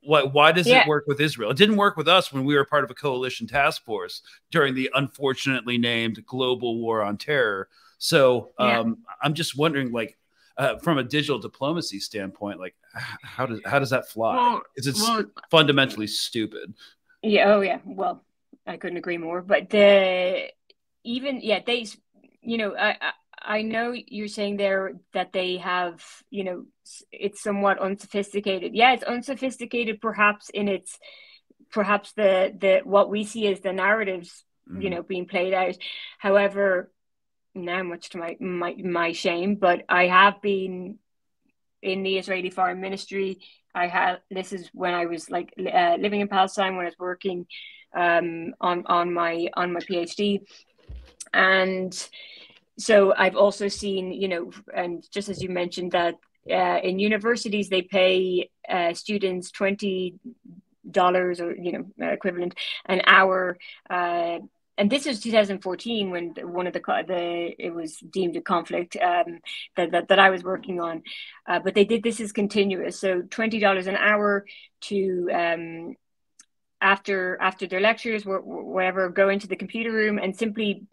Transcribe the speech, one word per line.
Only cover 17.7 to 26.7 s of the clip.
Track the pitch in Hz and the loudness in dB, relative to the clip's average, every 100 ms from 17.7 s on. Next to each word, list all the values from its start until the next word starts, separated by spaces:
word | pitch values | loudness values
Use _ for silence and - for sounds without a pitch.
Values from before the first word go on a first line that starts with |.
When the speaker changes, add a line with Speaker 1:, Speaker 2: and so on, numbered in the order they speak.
| 170 | -4
Speaker 2:
Well, | 190 185 180 175 _ _ _ _ - | -8 -6 -6 -6 _ _ _ _ -14
I | 165 | -10
couldn't | 185 175 | -8 -8
agree | 170 170 | -6 -6
more. | 165 175 | -6 -8
But | 180 196 185 | 2 2 2
the, | 214 202 196 190 185 180 185 - _ _ _ _ _ | 6 8 8 6 0 0 -2 -6 _ _ _ _ _
even, | - 240 277 254 | -8 -6 -6 -6
yeah, | 220 190 202 | -2 -2 0
they, | 240 214 - _ _ _ _ | -4 -4 -16 _ _ _ _
you | - 233 | -6 -4
know, | 208 - | -4 0
I, | 208 - | -2 0
I, | 151 - _ - | -6 -8 _ -16
I | - 214 | -6 -4
know | 220 226 240 | -2 -2 -4
you're | 240 208 208 208 | -6 -10 -10 -10
saying | 214 202 202 | -6 -4 0
there | 202 190 190 180 _ | 0 0 -2 -10 _
that | 196 180 | -6 -4
they | 190 180 180 | -2 -2 -4
have, | 180 180 180 170 - - _ | -4 -2 -2 -6 -20 -20 _
you | 196 | -8
know, | 190 180 - | -6 -8 -12